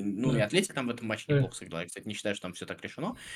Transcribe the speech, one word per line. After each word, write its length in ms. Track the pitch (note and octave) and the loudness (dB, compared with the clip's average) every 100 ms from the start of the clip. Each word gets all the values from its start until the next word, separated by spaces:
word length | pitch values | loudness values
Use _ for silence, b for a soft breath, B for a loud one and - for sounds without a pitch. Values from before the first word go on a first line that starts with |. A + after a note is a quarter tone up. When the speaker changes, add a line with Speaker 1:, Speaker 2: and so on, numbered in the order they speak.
Speaker 1:
ну, 280 | G2+ G2 B2+ | 0 2 4
и 40 | - | 4
Speaker 2:
Да. 60 | - | 4
Speaker 1:
Атлетико 280 | F3+ G3 | 4 2
там 140 | C#3+ A#2+ | 2 -2
в 20 | |
этом 160 | A#2 A2+ | -2 -2
матче 180 | G#2 - | -2 4
Speaker 2:
Да. 80 | C#3+ | 4
Speaker 1:
неплохо 180 | C3 - | 4 0
сыграл. 240 | F#2 E2+ | -8 -6
Я, 40 | F2 | -6
кстати, 220 | G2 G#2+ | -6 -8
не 60 | |
считаю, 200 | G#2 G#2 | -4 -2
что 80 | G2+ | -2
там 100 | F2+ | -4
все 120 | F2+ F2+ | -8 -8
так 160 | F2 | -8
решено, 340 | - - F3 A#3+ b | -8 -6 -6 -6 b